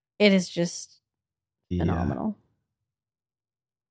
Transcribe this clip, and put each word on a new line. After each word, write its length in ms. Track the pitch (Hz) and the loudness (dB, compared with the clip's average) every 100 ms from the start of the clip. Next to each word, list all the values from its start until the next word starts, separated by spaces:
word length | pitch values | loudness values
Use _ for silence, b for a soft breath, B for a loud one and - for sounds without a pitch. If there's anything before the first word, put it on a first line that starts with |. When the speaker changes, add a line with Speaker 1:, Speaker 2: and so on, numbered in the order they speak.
| _ - | _ 2
Speaker 1:
It 120 | 208 | 4
is 160 | 190 175 | 4 2
just 520 | 175 175 - - _ _ _ _ _ _ _ - | -2 -4 -4 -14 _ _ _ _ _ _ _ -6
Speaker 2:
Yeah. 120 | 90 | -2
Speaker 1:
phenomenal. 580 | 85 85 71 67 220 208 _ _ _ _ _ _ _ _ _ _ _ _ _ _ _ | 0 0 -2 -4 -6 -8 _ _ _ _ _ _ _ _ _ _ _ _ _ _ _